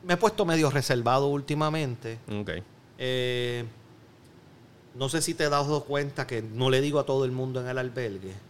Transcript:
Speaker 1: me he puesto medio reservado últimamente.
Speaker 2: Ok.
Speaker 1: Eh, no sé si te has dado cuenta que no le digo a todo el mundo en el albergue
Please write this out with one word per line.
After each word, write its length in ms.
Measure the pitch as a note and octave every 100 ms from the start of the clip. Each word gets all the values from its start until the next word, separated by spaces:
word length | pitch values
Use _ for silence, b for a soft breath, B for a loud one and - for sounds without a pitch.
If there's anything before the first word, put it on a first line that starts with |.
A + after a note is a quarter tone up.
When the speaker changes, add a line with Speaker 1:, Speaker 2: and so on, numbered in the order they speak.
Speaker 1:
me 100 | F3+
he 20 | F3
puesto 280 | A3 -
medio 260 | F#3 E3 D3+
reservado 580 | C3+ B2+ B2+ A#2 C3 C#3+
últimamente. 880 | C#3+ C#3 D3 D3+ D#3 C#3+ A#2 A2+ A2+ - G#2
Speaker 2:
Ok. 100 | F#2+ E2 - - - -
Speaker 1:
Eh, 640 | B2+ B2+ B2+ B2 B2 A#2+ A2+ - - - - - - - - - - - -
no 140 | B2 C3+
sé 120 | D#3+
si 120 | D#3
te 100 | E3
has 60 | D3+
dado 320 | C#3+ C#3+ D3
cuenta 420 | D3 C#3+ C#3+ C3+ B2
que 160 | A#2+
no 280 | A2+ A2 B2+
le 100 | C3
digo 180 | C#3+ D3
a 40 | C#3
todo 180 | C3+
el 80 | C3
mundo 280 | B2+ C3 B2+
en 60 | B2+
el 100 | B2+
albergue 540 | B2+ A#2+ A#2+ G2 F#2+ G2 -